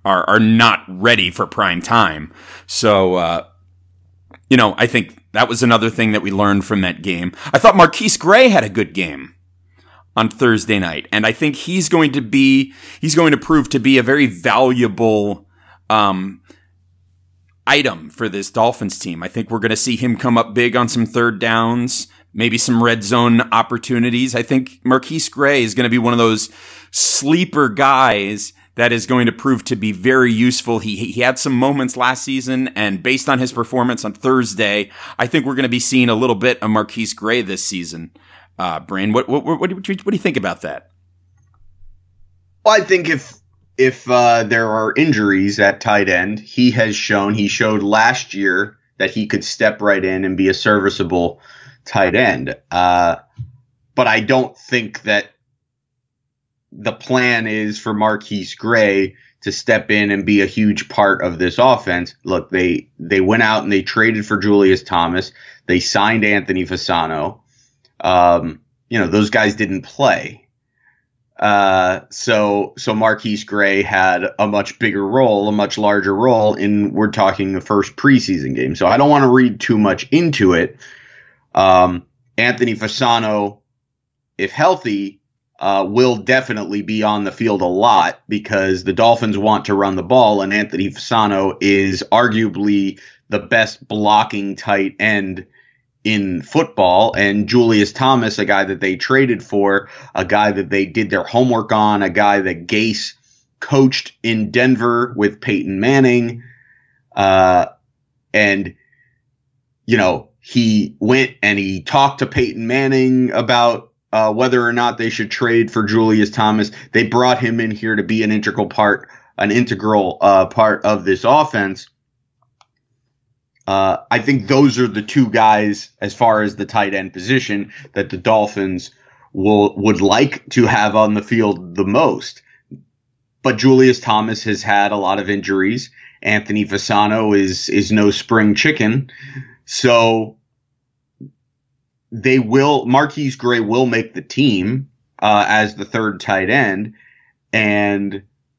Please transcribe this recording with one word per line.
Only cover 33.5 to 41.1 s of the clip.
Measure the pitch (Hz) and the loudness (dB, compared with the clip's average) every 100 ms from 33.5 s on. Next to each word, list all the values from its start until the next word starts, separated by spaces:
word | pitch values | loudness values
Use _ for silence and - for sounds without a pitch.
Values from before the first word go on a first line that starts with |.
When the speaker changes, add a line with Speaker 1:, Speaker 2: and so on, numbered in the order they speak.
Speaker 1:
performance | 120 113 127 123 113 | -4 -4 -2 -2 -4
on | 107 | -8
Thursday, | - 131 131 113 98 107 104 98 - - - | -4 0 0 0 -2 -2 -2 -4 -10 -12 -6
I | 120 | -2
think | 160 | -2
we're | 131 131 | -2 -2
gonna | 127 | -2
be | 123 | -2
seeing | - 131 120 | -2 0 2
a | |
little | 110 127 104 | 2 0 0
bit | 123 120 | 0 -2
of | 107 | -2
Marquise | 110 104 - 107 | -2 -2 -6 -8
Gray | - 107 120 | -6 -2 -2
this | 98 95 - | -2 -8 -8
season. | 92 85 82 80 _ _ - _ - | -8 -10 -12 -16 _ _ -20 _ -8
Uh, | 90 78 | -6 -6
Brain, | 76 95 104 | -8 -6 -2
what, | 113 - | 0 0
what, | 139 | -2
what, | 139 160 | -2 -4
what | 180 | -4
do | |
you, | 185 190 190 | -6 -8 -8
what | 196 | -4
do | 214 | -4
you | |
think | 185 131 | -4 -4
about | 92 85 | -6 -8
that? | 78 67 _ _ _ | -10 -12 _ _ _